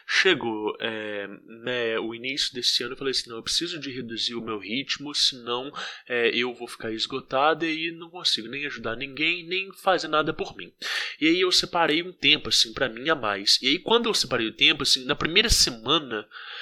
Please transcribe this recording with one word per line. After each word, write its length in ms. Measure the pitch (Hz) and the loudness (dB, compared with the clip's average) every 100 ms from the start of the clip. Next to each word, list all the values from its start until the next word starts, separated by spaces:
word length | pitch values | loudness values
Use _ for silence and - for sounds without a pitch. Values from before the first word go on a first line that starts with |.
| - | -2
Chegou, 680 | - 190 143 117 107 107 - | 4 4 4 2 -2 -2 -2
é, 460 | 113 110 107 104 98 - - 113 | -6 -4 -6 -6 -8 -12 -18 -10
né, 340 | 120 123 113 113 | -4 -2 0 0
o 140 | 113 | -2
início 400 | 117 131 135 - | -6 -6 -2 -2
desse 300 | 123 117 - | 0 0 0
ano, 80 | 123 | -2
eu 60 | 131 | -4
falei 140 | 135 | -2
assim, 180 | 123 123 | -2 -4
não, 80 | 113 | -8
eu 60 | |
preciso 360 | - - 175 165 | -2 -2 -2 -6
de 100 | 135 | -8
reduzir 460 | 127 117 110 117 117 | -8 -8 -4 -4 -4
o 60 | |
meu 160 | 113 107 | -4 -6
ritmo, 560 | 95 127 131 - 143 143 | -4 -4 -4 -6 -4 0
senão, 560 | - 131 120 120 143 - - - - | 0 0 -4 -4 -4 -10 -10 -12 -4
é, 200 | 123 117 120 | 2 2 2
eu 180 | 123 | 0
vou 140 | 117 120 | -2 -12
ficar 240 | - 113 | -8 -6
esgotado 720 | 110 - 131 - 135 151 160 165 | -4 -4 -4 -2 2 4 4 0
e 260 | 160 165 | -2 -4
não 180 | 165 165 | -8 -14
consigo 400 | 175 156 - 107 | -4 -2 -2 -4
nem 160 | 139 147 | -8 -8
ajudar 320 | 131 113 113 | -6 -6 -6
ninguém, 500 | 139 135 160 175 165 | -8 -2 -2 -2 -4
nem 240 | 185 190 - | -6 -6 -4
fazer 280 | 196 170 156 | 0 0 2
nada 240 | 151 156 | 0 0
por 240 | - - 101 | -2 -6 -8
mim. 160 | 90 - - - - - | -16 -10 -6 -4 -4 2
E 60 | 156 | 4
aí 100 | 180 | 4
eu 140 | 180 | 4
separei 500 | 175 - 170 156 156 | 4 2 2 4 2
um 80 | 180 | -2
tempo, 380 | - 139 147 113 | 2 4 4 4
assim, 240 | - 113 | 2 2
pra 160 | 110 127 | 0 -2
mim 180 | 113 147 | -2 -2
a 80 | 151 | 0
mais. 420 | 110 101 104 - | 0 0 4 4
E 60 | 127 | 4
aí 100 | 170 | 0
quando 300 | - 233 226 | 2 2 4
eu 40 | |
separei 340 | - - 120 113 | 0 0 0 0
o 60 | - | 4
tempo, 280 | 147 151 | 4 4
assim, 220 | 135 135 127 | 2 2 2
na 100 | 143 | -2
primeira 320 | 151 180 220 | 2 4 4
semana, 800 | - 151 113 120 160 131 107 - - - - | 4 4 0 0 0 0 -8 -8 -16 -14 -12